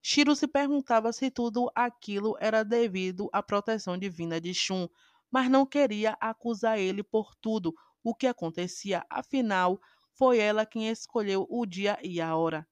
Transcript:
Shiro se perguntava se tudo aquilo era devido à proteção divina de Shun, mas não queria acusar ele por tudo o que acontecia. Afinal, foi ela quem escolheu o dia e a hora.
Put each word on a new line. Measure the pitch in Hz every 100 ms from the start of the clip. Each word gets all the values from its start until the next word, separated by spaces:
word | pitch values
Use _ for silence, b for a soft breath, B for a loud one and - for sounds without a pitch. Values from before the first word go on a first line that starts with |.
Shiro | - - 294 294
se | 294
perguntava | 277 285 285 269 226 226
se | 226 262
tudo | 254 240 226 240 -
aquilo | 240 - - 202 214 -
era | 214 220
devido | 214 233 233 185 185 180 208
à | 202
proteção | - 202 202 220 185 180
divina | 196 165 165 165
de | 170
Shun, | 180 - 190 175 b b b _
mas | 254 254
não | 269 269
queria | 285 269 208 214 214
acusar | 226 220 233 214 226 220
ele | 190 196
por | 196 220 208 _
tudo | 220 220 190 330 b b
o | 233 220
que | 254
acontecia. | 240 165 165 180 - 196 180 -
Afinal, | - - 269 226 190 180 196 b b b
foi | _ 262 240
ela | 208 214 220
quem | 226 220
escolheu | 226 - 233 208 190 -
o | 240 220
dia | 175 202 208
e | 190 170
a | 160 160
hora. | 165 156 160